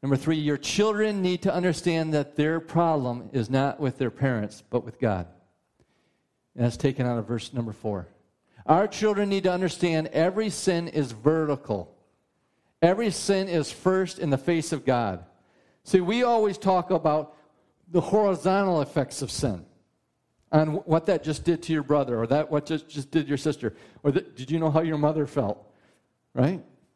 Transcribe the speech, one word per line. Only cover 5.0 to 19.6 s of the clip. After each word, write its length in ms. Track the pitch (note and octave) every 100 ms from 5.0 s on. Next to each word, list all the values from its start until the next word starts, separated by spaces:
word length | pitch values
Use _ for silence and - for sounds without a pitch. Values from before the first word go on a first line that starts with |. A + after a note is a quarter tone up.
| A#2+ F#2+ E2+ - _ _ _ _ _ _ _ _ _ _ _ -
And 80 |
that's 140 | A#2+ A#2
taken 280 | C#3+ C3 B2
out 120 | A#2+
of 100 | G#2
verse 260 | A#2 -
number 200 | C3 A2+
four. 340 | G2+ A2 G2+ F2 _ _ _ _ _ -
Our 220 | D#3+ G#3
children 420 | - G#3+ G3+ G#3
need 140 | G3
to 80 | F#3+
understand 560 | F3+ F3 - F3 D#3+ D#3
every 440 | - E3+ F#3+ A3
sin 360 | - - F3 E3+
is 240 | D3+ C3+
vertical. 840 | A2+ A#2 D#3+ D#3 C3+ - G#2 E2+ _ _ _ _ _ _ _ _ _
Every 300 | E3 G3 A3+
sin 380 | E3+ - G3 G3
is 220 | E3+ C#3+
first 480 | - F#3 F#3+ F#3 -
in 100 | D#3+
the 80 | C3+
face 340 | - E3+ D#3
of 140 | D3 B2+
God. 400 | B2 A2+ F2+ F2 _ _ _ _ _
See, 180 | - F#3+
we 220 | F3+ A3+
always 340 | B3 A#3 G#3+ F#3
talk 340 | G3 F#3 F3
about 440 | F#3 D#3+ D3+ D3+ - _ _ _ _ _
the 120 | F3
horizontal 800 | - G#3 G#3 F3+ F#3 F#3+ G3 E3+
effects 400 | C#3 - C3 -
of 100 | C3+
sin, 340 | - C#3 F#2